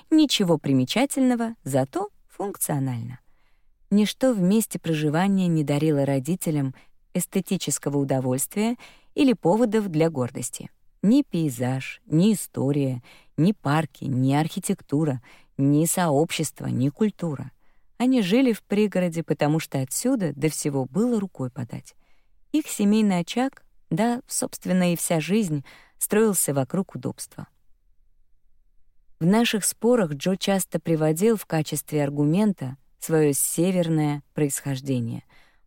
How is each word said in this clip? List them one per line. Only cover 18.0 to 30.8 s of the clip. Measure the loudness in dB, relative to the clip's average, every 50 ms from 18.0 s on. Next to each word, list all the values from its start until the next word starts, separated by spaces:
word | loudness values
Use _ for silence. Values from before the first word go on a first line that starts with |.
| 0 2 2 2
жили | 2 2 2 4 4 4 2
в | 0 _
пригороде, | -4 0 0 0 2 2 0 -2 0 -2 -4 -4
потому | -4 -2 0 2 2 2 0
что | -2 -2 -4 -4
отсюда | -4 -4 -4 -4 -2 0 0 0 -2 -4 -4
до | -2 -2 -2
всего | -2 -2 -6 -4 -2 -2 -4
было | -2 -2 -2 0 0 0 -2
рукой | -2 -4 _ -8 -8 -8 -6
подать. | -8 -10 -10 -10 -14 -16 -16 -20 _ _ _ -20 _ _ _ _ _ -16 _
Их | -2 -2 -2
семейный | -2 -4 0 2 2 4 4 2 2 2 0
очаг, | -2 -2 -2 -2 -2 -2 -4 -10 -20 -20 _ -20 -10 -6
да, | -2 0 0 0 -2 -4 -6
собственно, | -8 -6 -6 -6 -6 -8 -8 -4 -2 0 2 2 2 0
и |
вся | 0 -2 0 0 0
жизнь | 0 0 0 0 0 0 -2 -4 -6 -8 -20 -20 -20 _ _ -8
строился | -6 -2 2 2 2 2 2 0 0 0 0
вокруг | -2 -2 -2 -2 -4 -4 _ -8
удобства. | -8 -8 -8 -10 -10 -16 -18 -14 -16 -16 -16 _ _ _ _ -20 _ _ _ _ _ _ _ _ _ _ _ _ _ _ _ -20 _ _ _ _ _ -20 _ _ _ _ _ -10 -2
В | 2
наших | 2 4 4 2 2 0 -2 -2
спорах | -4 -6 -2 2 2 4 4 2 0 -2
Джо | -4 -2 -2 -2
часто | -2 0 0 0 0 -2 -4 -6 -6